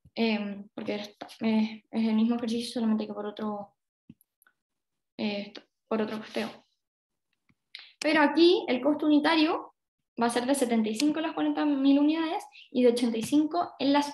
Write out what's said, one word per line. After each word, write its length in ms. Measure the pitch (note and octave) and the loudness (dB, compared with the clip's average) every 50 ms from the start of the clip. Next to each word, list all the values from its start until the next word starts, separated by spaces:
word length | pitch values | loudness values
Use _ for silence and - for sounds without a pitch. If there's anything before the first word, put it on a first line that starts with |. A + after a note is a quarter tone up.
| _ _ - | _ _ -6
Em, 520 | - A3+ A3+ A3 G3+ G3+ G3+ G3+ G3+ G3+ - _ | -2 -2 0 0 -2 -4 -6 -10 -12 -14 -16 _
porque 220 | - G#3+ G#3 G#3 | -12 -8 -6 -6
es, 140 | G#3 G#3 - - - - - - - | -6 -8 -10 -14 -18 -18 -18 -12 -6
es, 440 | A3+ A3 A3 A3 G#3+ A3 - - - _ | -2 0 2 2 0 0 -4 -8 -16 _
es 160 | - A3+ A3 A3+ | -6 -2 -2 0
el 80 | A3 | 2
mismo 200 | G#3+ A3+ A3+ A#3+ | 2 2 2 0
ejercicio, 380 | A#3+ B3 A3+ A3 A#3+ A#3+ - - | -2 -4 -4 -4 -4 -6 -6 -6
solamente 320 | B3+ A3+ A3 G#3+ G#3+ G#3+ | -4 0 0 0 0 -2
que 80 | G#3 G#3 | -4 -8
por 140 | G#3 G#3 G#3 | -10 -10 -10
otro, 480 | G#3 - A3 G#3+ G#3 G3+ G3+ - _ _ _ _ _ _ _ - - _ _ _ _ _ _ _ _ _ _ _ _ _ _ _ _ _ _ _ _ - | -10 -8 -8 -8 -8 -8 -10 -14 _ _ _ _ _ _ _ -20 -20 _ _ _ _ _ _ _ _ _ _ _ _ _ _ _ _ _ _ _ _ -6
eh, 360 | A3 G#3+ G#3 G3+ G3+ - - - - _ _ _ _ - | -6 -4 -4 -6 -8 -10 -14 -20 -20 _ _ _ _ -6
por 140 | A3 A3 | -4 -4
otro 160 | G#3+ G#3+ A3 G#3+ | -4 -4 -6 -8
costeo. 480 | G#3+ - - - A3 - - - _ _ _ _ _ _ _ _ _ _ _ _ _ _ _ _ _ _ _ _ _ _ - - - - _ - | -10 -10 -8 -8 -8 -8 -10 -14 _ _ _ _ _ _ _ _ _ _ _ _ _ _ _ _ _ _ _ _ _ _ -20 -20 -20 -18 _ -6
Pero 200 | - D4 D#4 D#4 | -2 2 4 4
aquí 440 | D4 C#4+ D4 D#4 E4+ F4 F#4 G#4 - - | 4 4 4 6 6 6 6 4 2 -2
el 140 | B3+ B3 | -2 0
costo 260 | B3 C#4+ D4+ D4 D#4 D4+ | 0 0 0 0 2 2
unitario 680 | D4+ C#4+ D4 D#4 E4 D#4 D4+ D#4 F#4+ C5 - - _ _ _ _ _ _ _ _ _ - | 4 4 4 4 2 4 2 2 0 -2 -6 -10 _ _ _ _ _ _ _ _ _ -2
va 60 | A3+ A#3+ | 0 0
a 20 | |
ser 160 | A#3 B3 A#3+ | 0 0 0
de 100 | B3 C#4+ | 0 0
setenta 320 | C#4 C4 A3+ A#3 A3+ A3 G#3+ | 0 0 2 2 2 2 0
y 60 | A3 | 0
cinco 240 | G#3+ D4 D4+ D4+ D#4+ | 0 0 0 0 0
en 40 | D#4 | -4
las 100 | E4 D#4 | -4 -4
cuarenta 320 | - D4+ D4+ D4 D4 D4+ | -2 -2 -2 0 0 0
mil 340 | D4+ C#4+ C4+ C4+ C#4 C#4 C#4 | 0 0 2 4 4 4 4
unidades 460 | D4 D4 D#4 E4 D#4+ D#4 E4+ G#4 - - - - - - | 4 2 2 0 -2 -2 -4 -6 -8 -10 -18 -20 -16 -6
y 120 | - B3+ B3 | 0 2 4
de 60 | B3 | 4
ochenta 280 | A#3 A#3+ B3 A#3 A3 A3+ | 4 4 2 -2 -2 -2
y 60 | A3 | -2
cinco 500 | - - D4 D#4 D4+ E4 E4+ F4 - - - | 0 2 2 2 2 0 -4 -4 -6 -6 -2
en 120 | C4+ C#4 | 0 2
las 220 | C#4+ C#4+ C#4+ C#4+ | 2 2 2 0